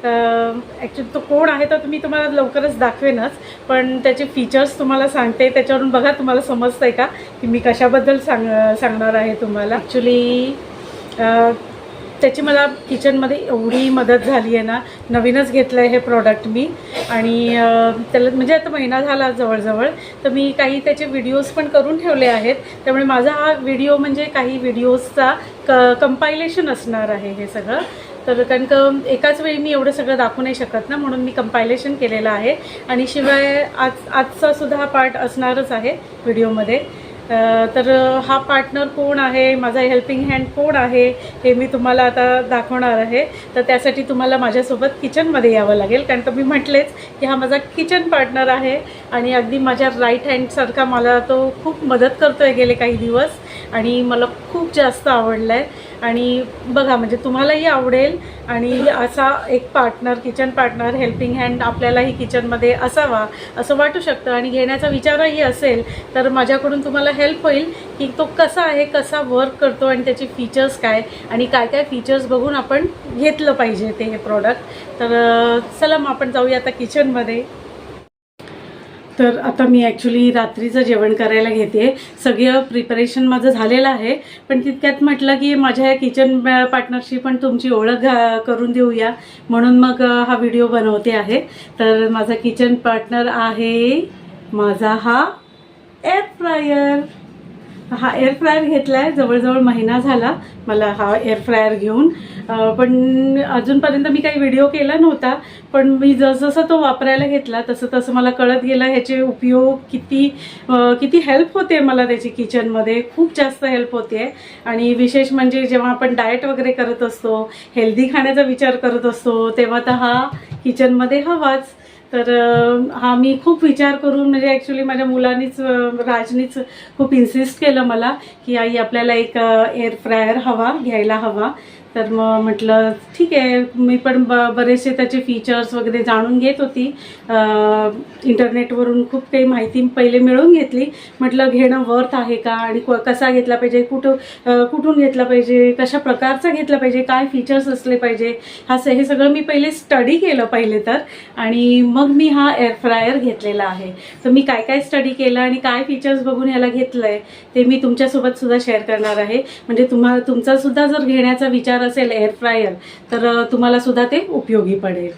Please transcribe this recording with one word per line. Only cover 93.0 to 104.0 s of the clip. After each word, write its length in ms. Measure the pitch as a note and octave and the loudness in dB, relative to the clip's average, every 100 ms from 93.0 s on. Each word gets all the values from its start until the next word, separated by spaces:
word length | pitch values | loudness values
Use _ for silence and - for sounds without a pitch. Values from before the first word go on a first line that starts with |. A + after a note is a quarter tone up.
| A3 A#3+ A#3+ | -2 -2 -2
आहे 800 | A#3 A3+ A3 A3+ A#3 A#3+ D4 F4 - - - - | -2 -2 -2 -2 0 2 0 -4 -12 -20 -20 -10
माझा 400 | G#3 G#3 F#3+ G#3+ | -2 0 2 0
हा 320 | G#3+ A3+ A#3+ E4 - _ - - - - - | 0 0 0 0 -4 _ -20 -20 -20 -20 -8
एअर 180 | - F#4+ | -2 -2
फ्रायर. 800 | G4 - E4+ D#4 D4 C#4+ C#4+ C#4+ D4 - - - - - - - - | -2 -8 -4 -2 0 0 2 0 -4 -14 -20 -20 -20 -20 -20 -20 -12
हा 260 | - B3 - | -4 -4 0
एअर 160 | C4 | 0
फ्रायर 300 | C#4 D#4+ D#4 | 2 2 2
घेतला 360 | D#4 D4+ C4+ C4 | 2 0 2 0
आहे, 120 | D4 | 0
जवळजवळ 480 | C#4+ B3+ A#3+ B3 C4 | 0 2 2 2 2
महिना 400 | B3+ A#3 A3 B3 | 2 2 0 0
झाला 360 | C4 B3 A#3 E4 - - - | 0 0 0 -4 -10 -16 -4
मला 180 | G#3+ G#3+ | 0 0
हा 320 | G3+ G3+ G#3+ | 0 0 0
एअर 160 | A3+ G#3+ | 0 -4
फ्रायर 340 | A#3+ A3+ A3 | 0 2 2
घेऊन. 360 | G#3+ G#3 A3 D#4+ - - - F#3+ | 0 -2 2 2 2 -12 -14 -8
अ, 220 | A3+ A3 | -2 0
पण 720 | A3 B3 B3+ B3+ C4 C4+ C4+ | 2 2 2 2 2 2 0
अजूनपर्यंत 640 | C#4 B3 A3 C#4 D4+ C#4 | 0 -2 2 2 2 0